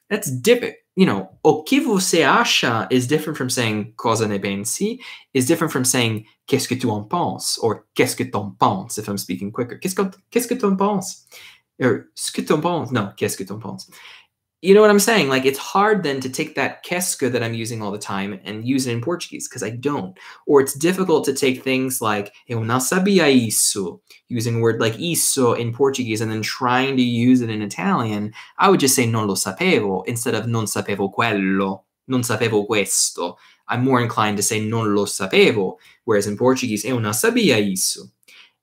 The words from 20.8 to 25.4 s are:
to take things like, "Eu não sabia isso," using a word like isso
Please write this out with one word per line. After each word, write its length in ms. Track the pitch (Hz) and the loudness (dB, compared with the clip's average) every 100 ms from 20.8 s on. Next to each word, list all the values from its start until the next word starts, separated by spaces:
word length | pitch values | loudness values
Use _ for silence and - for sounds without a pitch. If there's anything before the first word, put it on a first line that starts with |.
| 165 185 185 151 139 | 0 0 2 2 0
to 60 | |
take 300 | 131 135 127 | 0 0 0
things 380 | 131 131 131 127 | -2 -2 -2 -4
like, 320 | 110 104 101 _ - | -2 -2 -4 _ -8
"Eu 140 | 117 | -4
não 220 | 110 123 | 0 0
sabia 500 | 127 185 190 190 151 | 0 0 4 4 6
isso," 720 | 131 113 - - 107 90 92 _ - - | 6 4 0 0 -2 -6 -8 _ -20 -8
using 300 | 120 117 117 | -4 -2 2
a 20 | |
word 220 | 113 113 | 2 2
like 180 | 113 - | 0 -2
isso 540 | 170 160 - 139 | -4 -2 0 2